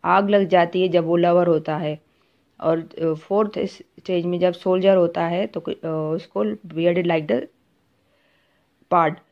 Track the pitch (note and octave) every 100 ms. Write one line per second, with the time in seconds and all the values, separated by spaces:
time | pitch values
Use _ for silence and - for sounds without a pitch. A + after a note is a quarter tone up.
0 | F3 F#3 G3+ G3+ F#3+ F3+ E3+ F3+ F#3 E3+
1 | E3 F3 F3 F3 F3 D#3 D#3 D#3 D#3 D3+
2 | _ _ _ _ _ _ D#3+ E3 E3 -
3 | E3 D#3+ - G3 G#3+ - G3 - - -
4 | - F3+ E3+ F3 F3+ F3 F#3+ F#3 F#3+ F#3+
5 | E3+ E3+ E3+ F3 G#3+ - - - D#3+ D#3+
6 | D#3 D#3+ - G3 G#3+ G#3+ E3+ D#3+ E3+ F3
7 | E3+ E3 D3+ A#3 - _ _ _ _ _
8 | _ _ _ _ _ _ _ _ _ F3+
9 | D#3+ D#3+ _